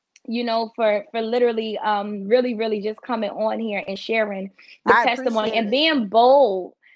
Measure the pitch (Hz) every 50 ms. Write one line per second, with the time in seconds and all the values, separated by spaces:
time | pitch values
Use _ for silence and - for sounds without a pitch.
0 | _ _ _ _ _ - 226 233 240 240 226 226 226 220 - - 233 214 208 208
1 | 202 - - 233 226 220 233 247 240 240 226 226 226 220 208 - - 214 214 208
2 | 202 208 208 202 196 196 220 254 254 254 240 208 226 226 220 214 196 214 214 -
3 | - - 247 220 214 202 - - 214 220 214 214 226 226 202 196 - - 196 190
4 | - - 226 226 214 208 202 190 190 196 - _ - - - _ - 214 196 226
5 | 247 262 233 247 254 254 226 220 214 220 220 226 226 202 226 269 302 320 311 285
6 | 226 196 190 226 233 247 269 285 277 226 196 185 180 - - _ _ _ _